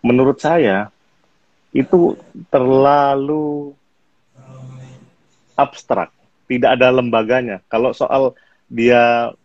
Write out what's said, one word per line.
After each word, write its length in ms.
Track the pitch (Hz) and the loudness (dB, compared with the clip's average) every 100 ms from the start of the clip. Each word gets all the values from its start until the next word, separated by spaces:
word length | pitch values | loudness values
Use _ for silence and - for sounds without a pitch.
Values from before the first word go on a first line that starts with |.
menurut 380 | 120 123 135 135 | 2 2 2 0
saya, 500 | 151 170 127 98 104 _ _ _ _ _ _ _ _ | 0 0 2 0 -6 _ _ _ _ _ _ _ _
itu 480 | 151 131 185 170 - - - 170 | -4 0 2 2 -2 -16 -20 -4
terlalu 1200 | 143 127 135 139 143 139 139 139 151 151 147 143 143 _ _ _ _ _ 127 131 131 131 131 131 - - _ _ _ _ | -2 2 2 4 2 2 -2 -4 -6 -6 -8 -12 -18 _ _ _ _ _ _ -20 -20 -20 -20 -20 -20 -20 _ _ _ _
abstrak, 560 | - 135 - - 107 82 _ _ _ _ | -4 -4 -4 -6 -4 -4 _ _ _ _
tidak 280 | 127 120 123 | -2 0 2
ada 100 | 127 | 2
lembaganya. 720 | 123 123 113 110 127 123 95 _ | 2 0 -2 0 -2 -4 -12 _
Kalau 240 | 113 123 | -4 -2
soal 420 | - - 135 135 - _ _ _ | -2 -2 0 -2 -4 _ _ _
dia 600 | 117 117 120 120 120 117 - | -2 2 4 2 0 -4 -10